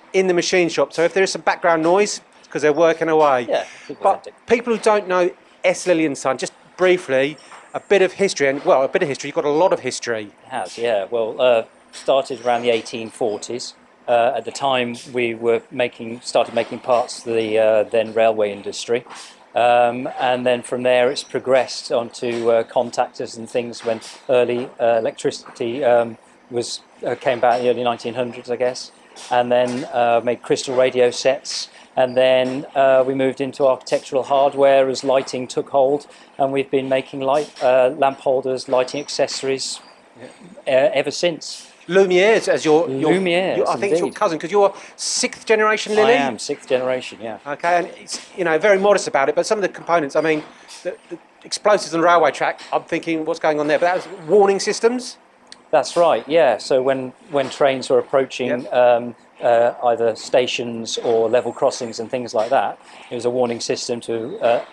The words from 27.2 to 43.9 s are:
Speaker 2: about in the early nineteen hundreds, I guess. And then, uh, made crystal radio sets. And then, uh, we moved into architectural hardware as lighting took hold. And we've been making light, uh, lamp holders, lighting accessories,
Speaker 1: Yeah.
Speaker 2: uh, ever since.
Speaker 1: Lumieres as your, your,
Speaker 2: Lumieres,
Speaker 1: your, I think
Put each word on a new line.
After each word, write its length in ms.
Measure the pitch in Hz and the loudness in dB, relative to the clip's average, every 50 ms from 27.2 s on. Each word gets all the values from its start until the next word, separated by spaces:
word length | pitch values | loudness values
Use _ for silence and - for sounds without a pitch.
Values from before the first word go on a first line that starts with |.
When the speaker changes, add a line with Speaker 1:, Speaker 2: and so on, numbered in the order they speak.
| - 139 127 117 | -2 -2 -2 2
Speaker 2:
about 200 | 113 123 117 127 | 2 2 2 2
in 60 | 123 | 2
the 60 | 123 | 0
early 120 | 120 113 123 | 0 0 0
nineteen 320 | 120 117 110 - 120 113 | -2 -4 -4 -6 -8 -6
hundreds, 360 | 123 127 120 113 123 120 - | -6 -6 -6 -8 -12 -10 -8
I 60 | 123 | -4
guess. 360 | 117 127 123 127 - - - _ _ - - - - - - 123 | -2 -2 -2 -4 -6 -12 -18 _ _ -20 -20 -20 -18 -8 -2 0
And 180 | 123 123 120 | 0 2 2
then, 360 | 120 123 123 123 123 123 147 | 2 2 2 0 -2 -4 -6
uh, 340 | - - 123 120 120 117 117 120 | -4 -2 0 2 2 2 2 0
made 200 | 123 120 - - | -2 -4 -4 -2
crystal 340 | - 113 - - - 131 | -2 -2 -2 -2 -2 0
radio 340 | 123 127 131 123 127 123 123 | 2 2 2 4 4 2 2
sets. 600 | 123 - - 139 131 - - - - - - - - - - - - | 2 0 0 0 0 -2 -4 -10 -10 -10 -10 -12 -16 -20 -20 -8 -2
And 200 | - 131 127 123 | -2 -2 0 2
then, 500 | 127 127 127 131 127 127 127 131 139 147 - - | 2 4 4 4 4 2 0 -2 -6 -8 -6 -2
uh, 260 | 139 135 135 131 131 131 | 2 4 4 4 4 4
we 100 | 131 135 | 2 0
moved 260 | 135 131 135 127 - | 0 0 -2 -2 -2
into 260 | 139 131 123 - 147 | -6 -6 -2 0 2
architectural 560 | 131 131 - - - - 139 - - 147 131 120 | 2 2 0 -2 -4 -4 -4 -2 -2 -4 -2 -2
hardware 640 | 110 139 135 139 143 - 135 139 139 135 135 135 135 | 0 2 2 2 2 2 4 4 6 6 4 4 2
as 140 | 127 120 - | 0 -2 0
lighting 460 | 139 131 135 135 - - 127 127 120 | 0 0 0 0 -2 -6 -8 -8 -8
took 220 | - 151 135 - | -6 -8 -6 -2
hold. 360 | - 139 135 131 143 143 - - - - - - _ | 0 2 2 2 2 -2 -4 -8 -20 -20 -20 -12 _
And 160 | - 143 135 139 | -4 -2 -2 0
we've 180 | 139 131 - | -2 -2 -2
been 180 | - 135 131 135 | -2 -2 -2 0
making 320 | 135 135 135 - - 139 135 | -2 -2 -4 -4 -8 -6 -2
light, 280 | 135 135 151 147 - - - | 0 0 0 -2 -4 -6 -2
uh, 280 | - 127 127 131 127 127 143 | 0 2 4 4 4 2 2
lamp 240 | 160 139 135 135 - | 2 0 0 0 0
holders, 480 | - 151 131 127 123 135 131 127 - - | 0 0 0 0 0 -2 -4 -4 -4 -2
lighting 320 | 131 127 127 127 - 143 | 0 0 0 0 -4 -8
accessories, 800 | 143 - - - 143 123 - - - 135 135 135 - - - - - - - _ _ _ _ - | -8 -6 -4 -2 -2 -2 -2 -4 -4 -4 -4 -4 -6 -8 -10 -12 -16 -20 -20 _ _ _ _ -20
Speaker 1:
Yeah. 80 | 120 - - - - - - - - - 135 | -20 -20 -20 -20 -20 -20 -20 -12 -4 0 2
Speaker 2:
uh, 180 | 127 139 156 - | 2 2 2 2
ever 180 | 135 143 147 | 0 -2 -2
since. 540 | 135 - - 175 160 - - - - - - - - - - - | -2 -2 -2 -2 -2 -4 -8 -14 -14 -14 -18 -20 -20 -18 -6 0
Speaker 1:
Lumieres 600 | 175 196 196 185 180 180 185 214 226 190 - 190 | 4 4 4 4 4 4 4 4 4 4 2 0
as 180 | 170 139 120 | 0 0 4
your, 200 | 156 151 156 170 131 | 4 4 4 4 2
your, 220 | 131 135 147 156 170 | -2 0 2 2 2
Speaker 2:
Lumieres, 440 | 185 190 180 170 175 190 175 127 | 2 2 0 0 0 0 0 0
Speaker 1:
your, 100 | - - | 0 0
I 100 | - - | 0 -2
think 160 | 123 113 208 | -2 0 0